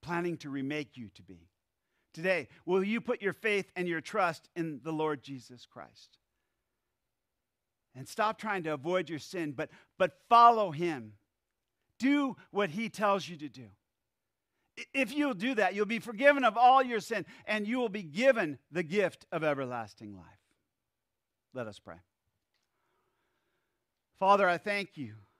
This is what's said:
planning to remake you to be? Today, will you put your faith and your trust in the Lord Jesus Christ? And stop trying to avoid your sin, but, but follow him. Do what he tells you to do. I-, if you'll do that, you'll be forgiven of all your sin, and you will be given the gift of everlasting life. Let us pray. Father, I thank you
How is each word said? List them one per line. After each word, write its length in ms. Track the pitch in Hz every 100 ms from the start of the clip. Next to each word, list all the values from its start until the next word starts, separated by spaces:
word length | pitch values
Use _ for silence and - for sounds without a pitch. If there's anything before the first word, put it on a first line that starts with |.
planning 360 | 165 170 175 151
to 120 | 147
remake 480 | 139 135 151 143 127
you 120 | 104 -
to 80 |
be? 240 | 90 87 82 _ _ _ _ _ _
Today, 360 | 160 185 175 123 - -
will 180 | 196
you 160 | 202 226
put 220 | - 226
your 120 | 196
faith 380 | - 220 202 - 180
and 100 | 175
your 140 | 165
trust 480 | - 214 175 151 - 175
in 240 | 165 135
the 80 | 151
Lord 320 | 156 156 143
Jesus 420 | 139 135 117 123 -
Christ? 520 | - 64 - - _ _ _ _ _ _ _ _ _ _ _ _ _ _ _ _ _ _ 127
And 140 | 139
stop 280 | - 214 -
trying 260 | 214 196
to 100 | 160
avoid 360 | 151 156 185 165
your 100 | 151
sin, 340 | - 185 151
but, 160 | 127 151 - _ -
but 200 | 180 - -
follow 440 | 233 233 226 190
him. 420 | 147 175 139 110 104 _ _ _ _ _ _ _ -
Do 380 | 262 285 269 - -
what 200 | 190 196
he 180 | 180 220
tells 380 | - 208 196 131
you 100 | 160
to 100 | 147
do. 200 | 131 110 _ _ _ _ _ _ _ _ _ _ -
I-, 80 | -
if 200 | 269 240
you'll 200 | 294 285
do 220 | 185 247 214
that, 180 | 185
you'll 120 | 196 202
be 140 | 226
forgiven 440 | - 208 277 285
of 140 | 247 220
all 260 | 247 269
your 160 | 254 220
sin, 260 | - 214 - - -
and 220 | 214 208
you 120 | 254
will 100 | 233
be 140 | 208
given 560 | 160 160 269 226 165 135 _
the 120 | 160
gift 420 | 151 202 175 - -
of 120 | 170
everlasting 720 | 151 135 127 120 110 - 107 95
life. 100 | 80 - _ _ _ _ _ _ _ _ _ _ _
Let 140 | 127 110
us 120 | 98
pray. 180 | - 85 _ _ _ _ _ _ _ _ _ _ _ _ _ _ _ _ _ _ _ _ _ _
Father, 280 | 190 202 185
I 100 | 170
thank 400 | 208 202 185 151
you 180 | 113 107 101